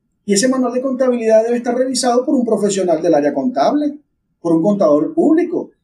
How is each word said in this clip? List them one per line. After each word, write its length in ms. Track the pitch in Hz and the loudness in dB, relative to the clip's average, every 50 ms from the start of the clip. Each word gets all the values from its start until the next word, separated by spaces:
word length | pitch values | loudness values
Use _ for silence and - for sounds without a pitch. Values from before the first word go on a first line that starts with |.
| _ _ _ _ - | _ _ _ _ -4
y 100 | 202 196 | -2 -2
ese 140 | 190 262 254 | 0 2 0
manual 260 | 262 254 247 233 247 | 0 0 -2 -2 -2
de 80 | 254 | -4
contabilidad 600 | 262 277 254 - 262 254 240 233 226 220 220 220 226 | -4 -4 -2 -2 0 0 0 0 0 2 4 4 4
debe 140 | 233 240 233 | 2 -2 -2
estar 180 | 240 254 240 | -2 -4 -2
revisado 500 | 254 262 269 262 - 262 247 240 247 254 | -2 -2 -2 -2 -2 -2 0 0 0 0
por 100 | 302 277 | 0 0
un 100 | 254 240 | 0 0
profesional 560 | 226 220 - 202 196 - 190 180 175 160 151 | 0 0 0 0 -2 0 0 0 0 -2 0
del 140 | - 170 156 | 0 2 2
área 180 | 147 143 143 127 | 2 2 0 -2
contable, 640 | 139 131 127 - 135 - 226 285 294 294 294 - - _ _ _ _ _ _ _ _ | -2 -4 -4 -2 0 0 2 2 0 -2 -2 -6 -8 _ _ _ _ _ _ _ _
por 160 | - 170 165 | -4 0 0
un 60 | 165 | 2
contador 520 | 165 208 208 - - 151 147 151 160 - - | 2 0 0 2 2 2 2 2 0 0 -2
público. 580 | 320 - 294 320 330 - - - - - - _ _ | 0 2 2 2 2 0 0 -4 -6 -8 -8 _ _